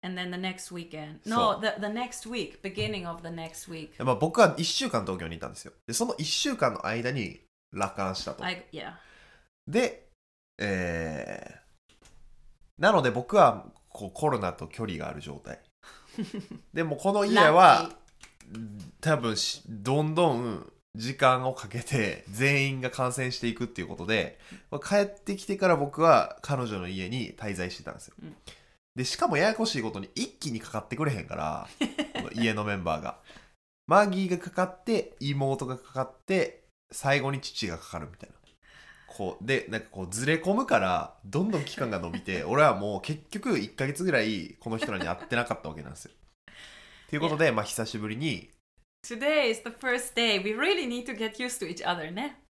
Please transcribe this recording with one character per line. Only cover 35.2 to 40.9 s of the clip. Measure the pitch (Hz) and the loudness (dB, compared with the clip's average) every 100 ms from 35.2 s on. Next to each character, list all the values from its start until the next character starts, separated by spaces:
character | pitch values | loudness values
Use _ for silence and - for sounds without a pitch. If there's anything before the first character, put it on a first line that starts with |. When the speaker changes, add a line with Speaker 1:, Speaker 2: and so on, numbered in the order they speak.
| 139 139 135 135 127 | -4 0 0 0 -4
Speaker 2:
が | 127 | -8
か | - | -8
か | 135 | -4
っ | 131 - - | -4 -6 0
て、 | 185 151 - _ _ _ | 2 2 -4 _ _ _
最 | - 139 143 | -4 2 2
後 | 135 | 2
に | 139 | -4
父 | - - 104 | -6 -6 -6
が | 82 | -6
か | - | -8
か | 85 | -10
る | 76 | -10
み | - | -14
た | - | -20
い | |
な。 | - _ _ _ - - - - | -20 _ _ _ -20 -20 -20 -20
こ | - 95 - | -8 -6 -6
う、 | 107 | -2
で、 | 131 - | -2 0
な | 110 | -8
ん | |
か | - | -8
こ | 95 | -10
う | 92 | -8
ず | 101 131 | -4 0
れ | 160 | 0
込 | 170 | 2
む | 202 - | 0 2
か | 117 | 2
ら、 | 95 | 4